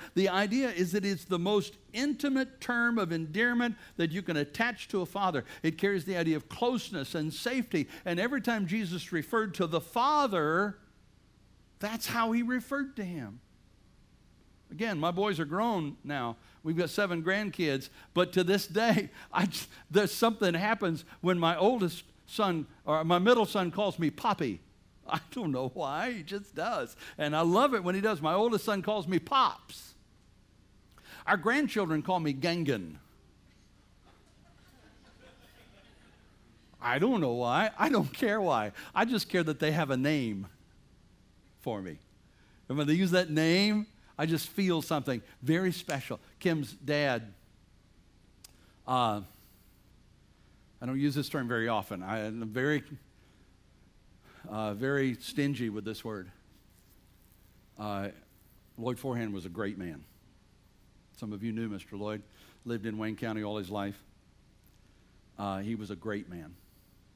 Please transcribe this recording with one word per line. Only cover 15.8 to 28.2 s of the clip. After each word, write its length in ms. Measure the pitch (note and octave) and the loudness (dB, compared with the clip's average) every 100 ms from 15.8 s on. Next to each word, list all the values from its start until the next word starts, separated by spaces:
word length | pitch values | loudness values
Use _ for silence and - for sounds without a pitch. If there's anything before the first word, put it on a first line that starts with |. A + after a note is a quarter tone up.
| D3 - | -2 -6
now. 360 | C3+ C#3+ A#2+ A2+ - - | -6 -4 -4 -6 -14 -10
We've 120 | D#3 | -2
got 140 | E3 E3 | 0 0
seven 340 | - G3+ E3+ | 0 0 0
grandkids. 680 | E3 G3 G#3 D#3 D#3+ C3+ - - - | 0 0 -2 -2 0 0 -4 -18 -4
But 180 | E3+ F3+ | 2 4
to 100 | F3+ | 4
this 240 | F3 G3+ - | 4 2 2
day, 440 | E3+ A#3 - - - | 2 4 4 2 -10
<laughs> 100 | - | -4
I 140 | - | 0
just, 240 | F#3 - - - - | 0 -2 -10 -16 2
there's 240 | F3 G3+ | 4 4
something 400 | - A3+ A3 F#3+ | 4 2 4 2
happens 500 | E3+ G#3 A3+ F#3+ D#3+ - - | 2 0 0 0 -2 -6 -2
when 180 | F3 F3+ | 2 4
my 160 | E3 | 4
oldest 500 | E3+ G3 B3 F3+ - - - - | 6 4 4 0 -2 -14 -20 -10
son, 400 | - G3+ E3+ C#3+ - - | 0 2 2 -4 -8 0
or 180 | D#3 | 0
my 140 | E3 F3 | 4 4
middle 260 | G3 B3 | 6 6
son 260 | G#3 G3+ F3+ | 6 2 0
calls 280 | G3 G#3 - | 0 -2 2
me 100 | D#3 | 0
Poppy. 520 | - - G3 C3+ F2+ - - - - - | 0 0 2 0 -4 -10 -20 -20 -16 -4
I 120 | D#3+ - | -4 -4
don't 220 | B3+ F3+ | -4 -2
know 160 | B2+ C3 | -2 -4
why, 420 | - C#3+ D3 A#3+ | -4 -4 -2 -4
he 120 | A3+ | -6
just 320 | D#3 G3+ G3+ - | -8 -10 -8 -6
does. 400 | F#3 F3 A#2+ - - - | -4 -2 -6 -10 -14 -4
And 200 | D3+ D3+ | 0 2
I 60 | |
love 320 | E3+ F#3 C#4 | 4 6 4
it 100 | A#3 | 2
when 100 | F3 | 0
he 60 | F#3+ | 0
does. 200 | G#3+ F#3 | 0 0